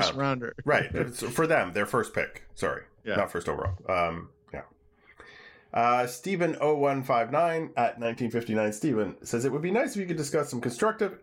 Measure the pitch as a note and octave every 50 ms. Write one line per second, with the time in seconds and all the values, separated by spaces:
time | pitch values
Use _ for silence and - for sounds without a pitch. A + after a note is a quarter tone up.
0 | G2 F2 D#2+ - C#3 C#3 C3 B2 A#2+ A2+ - - - - C#3+ G#2+ - - - B2
1 | A#2+ B2 A#2+ - - - - - D#3+ D#3+ D#3+ C3+ G2+ F2+ E2+ G#2 G2+ - - A#2+
2 | G#2 - - - D2+ - - - - - - - G2 D#2+ C2 - - - _ _
3 | _ A2 G2+ F2+ G2 F2+ - E2+ - - D2 C#2+ - F#2+ F#2 - - - F#2+ F2+
4 | F2 E2+ E2 E2+ F2 - - _ _ _ - C#2 - - - _ _ - _ _
5 | _ _ - _ - - - - - - - - _ _ - - A#2 A#2+ B2 B2
6 | B2 B2 - - - F#3+ G3 F3 F3 D#3+ D#3 - C#3+ D3+ D3+ C#3+ C#3+ C#3+ C#3 C3+
7 | C3 - C3 A#2 A2+ A2 C3+ D3+ E3+ E3+ E3 D#3+ D#3+ - - B2+ A#2+ A2 - A#2
8 | A#2 A#2 A#2 - B2 A2+ A2 A#2 A2+ - G#2+ A2 G#2+ G#2+ G#2+ - - D#3 A#2+ G#2+
9 | G#2 F#2 - - - - - A#2 A#2+ C3+ B2+ D3+ D#3+ F3+ G3 A#3 D#4 C#4 - G#3
10 | F#3+ F3 E3+ D#3 D3 C#3 - D#3 D3 C#3 C3 A#2+ - A#2+ A#2+ - - A3 G#3+ -
11 | G#3+ F#3+ - -